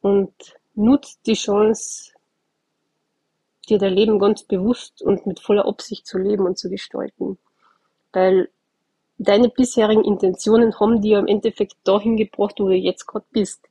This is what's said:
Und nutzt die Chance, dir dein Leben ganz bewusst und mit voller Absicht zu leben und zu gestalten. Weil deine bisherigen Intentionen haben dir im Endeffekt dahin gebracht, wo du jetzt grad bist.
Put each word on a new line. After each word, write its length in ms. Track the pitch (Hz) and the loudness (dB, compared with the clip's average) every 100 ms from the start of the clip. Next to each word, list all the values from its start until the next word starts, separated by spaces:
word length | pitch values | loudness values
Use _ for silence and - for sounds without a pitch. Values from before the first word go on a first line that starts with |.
Und 320 | 196 202 190 _ - _ _ | 0 0 -2 _ -20 _ _
nutzt 520 | - 214 277 - - - | -2 2 2 -2 -12 -4
die 60 | |
Chance, 800 | 220 - 202 214 226 - - - _ _ _ _ _ _ _ _ _ _ _ _ _ _ _ - | -4 -2 0 2 0 -6 -16 -20 _ _ _ _ _ _ _ _ _ _ _ _ _ _ _ -4
dir 80 | 208 | 0
dein 160 | 196 | 0
Leben 260 | 185 220 208 | 2 2 2
ganz 240 | 202 214 | 2 0
bewusst 580 | _ 190 196 247 - _ | _ -2 -2 -2 -6 _
und 240 | - 196 - | -2 -2 -4
mit 140 | 170 | -10
voller 260 | - 208 - | 0 0 0
Absicht 420 | 214 - 208 - | -4 -14 -16 -10
zu 100 | 190 | -6
leben 280 | 190 208 185 | -2 -2 -2
und 120 | 185 | -4
zu 120 | 185 | -8
gestalten. 680 | 190 - - - _ 180 190 _ _ _ _ _ _ _ | -10 -10 -10 -10 _ -10 -10 _ _ _ _ _ _ _
Weil 380 | 185 185 190 170 _ _ _ _ _ _ _ | 0 2 2 0 _ _ _ _ _ _ _
deine 320 | 202 202 240 | 0 4 2
bisherigen 540 | - 254 - 214 220 | 2 0 2 2 2
Intentionen 760 | 220 196 190 185 214 226 233 - | 2 0 0 -2 2 4 4 2
haben 220 | 208 233 | 0 2
dir 180 | 208 208 | 2 0
im 80 | 190 | 2
Endeffekt 480 | 208 226 - 214 _ | 0 -2 -4 -8 _
dahin 340 | - 202 214 226 | 0 0 0 -2
gebracht, 380 | 214 - 202 - | -2 -2 -6 -2
wo 80 | 196 | 0
du 60 | |
jetzt 320 | 190 185 180 - | 0 -2 -6 -10
grad 240 | 214 _ | -12 _
bist. 300 | 226 190 - _ | -4 -4 -6 _